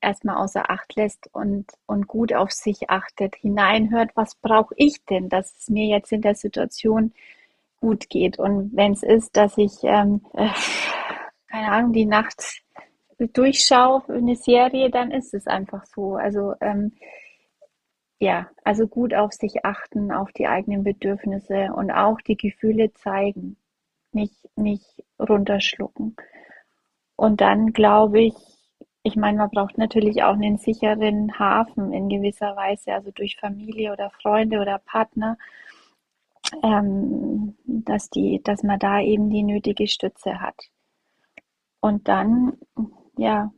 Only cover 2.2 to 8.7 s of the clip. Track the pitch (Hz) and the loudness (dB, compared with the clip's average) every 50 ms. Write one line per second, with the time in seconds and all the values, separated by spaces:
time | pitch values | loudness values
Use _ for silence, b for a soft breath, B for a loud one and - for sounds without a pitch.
2.2 | 233 226 - - 190 196 - - - 220 202 - - - 180 190 - - - - | 0 0 2 0 0 0 -4 -4 -4 -4 -4 -4 -2 -2 -2 -2 -4 -6 -6 -6
3.2 | 202 196 - - - 208 202 208 202 190 214 220 220 214 226 233 226 226 - 233 | -6 -6 -4 -4 -4 -2 0 2 2 4 4 2 2 2 2 0 0 0 0 -2
4.2 | 220 - - _ - 220 220 214 214 - - - - - - - _ - 190 185 | -2 -2 -4 _ 0 2 2 2 2 0 0 2 4 4 2 0 _ -4 -4 -4
5.2 | 185 180 - 185 190 - - - - - 214 208 214 214 208 208 - - 226 214 | -2 -2 -2 -2 -2 -4 -10 -10 -4 -2 -2 0 0 2 0 0 0 -2 -4 0
6.2 | 214 208 208 - - 208 - 214 - - - - - 220 220 220 220 220 b b | 0 0 0 -2 -4 -6 -4 -4 -4 -4 -4 -2 0 2 2 2 2 0 b b
7.2 | b b b b b b b b b _ _ _ - 226 214 202 - - - - | b b b b b b b b b _ _ _ -2 0 0 -2 -4 -4 -2 0
8.2 | - 185 - - - 196 202 196 196 208 | 0 0 0 -2 -2 0 0 -2 -2 -2